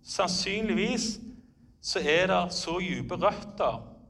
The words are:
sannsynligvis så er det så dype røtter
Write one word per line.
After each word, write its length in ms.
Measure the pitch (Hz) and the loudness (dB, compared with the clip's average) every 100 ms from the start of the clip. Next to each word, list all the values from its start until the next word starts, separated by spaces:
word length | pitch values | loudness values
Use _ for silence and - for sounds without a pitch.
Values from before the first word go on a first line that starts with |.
| - | -8
sannsynligvis 1120 | - 180 - 196 202 220 - 214 247 - - - - - _ - _ | 0 0 2 0 0 0 2 2 0 -2 -6 -12 -16 -20 _ -20 _
så 180 | - 190 | -4 0
er 260 | 147 160 185 | 4 4 6
det 120 | 185 175 - | 4 2 -4
så 220 | - 175 | -4 -2
dype 380 | 170 127 123 135 | -2 -4 -4 2
røtter 640 | 180 202 - - 151 110 - - - | 2 0 -12 -2 -2 -2 -10 -20 -20